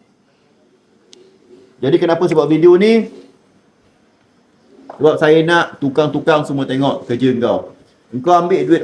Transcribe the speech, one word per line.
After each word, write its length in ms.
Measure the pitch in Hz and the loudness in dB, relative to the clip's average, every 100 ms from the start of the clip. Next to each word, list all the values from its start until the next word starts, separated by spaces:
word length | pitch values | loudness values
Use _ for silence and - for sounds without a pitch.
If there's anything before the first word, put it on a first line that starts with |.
| _ _ _ _ _ _ _ _ _ _ _ - _ _ _ - _ - | _ _ _ _ _ _ _ _ _ _ _ -20 _ _ _ -20 _ -8
Jadi 140 | 127 165 | -2 -2
kenapa 240 | 170 170 180 | 0 -2 -2
saya 80 | 156 | 0
buat 80 | 143 | 0
video 320 | 156 175 180 | 2 4 4
ni? 480 | 208 226 214 - - _ _ _ _ _ _ _ _ _ _ _ _ _ _ - - - | 4 0 -2 -10 -20 _ _ _ _ _ _ _ _ _ _ _ _ _ _ -20 -20 -2
Sebab 240 | 151 139 | 0 2
saya 240 | 151 160 | 2 2
nak 320 | 160 175 151 - | 2 0 -2 -4
tukang-tukang 640 | 139 131 147 143 147 156 147 | -6 -2 -2 -2 -2 -2 -2
semua 160 | 139 | -6
tengok 400 | 131 131 135 110 | -4 -4 -2 -4
kerja 240 | - 120 131 117 | -6 -2 0 0
kau. 400 | 113 95 - - _ _ _ | -2 -2 -6 -18 _ _ _
Engkau 240 | 120 139 | -8 0
ambil 320 | 175 175 185 | 0 2 -2
duit 180 | 143 160 | 0 0